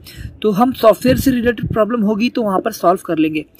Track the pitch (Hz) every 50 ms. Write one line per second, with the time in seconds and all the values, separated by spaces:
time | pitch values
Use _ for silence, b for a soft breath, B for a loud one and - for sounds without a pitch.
0 | B B B B B B B - - 214 196 185 247 262 240 - 233 220 202 -
1 | - 247 262 233 - 269 247 247 220 240 233 233 240 - - 220 208 202 247 240
2 | 202 202 220 196 233 240 - 262 226 202 190 185 - 226 202 - - 170 185 180
3 | - - 165 156 156 156 156 156 147 _ _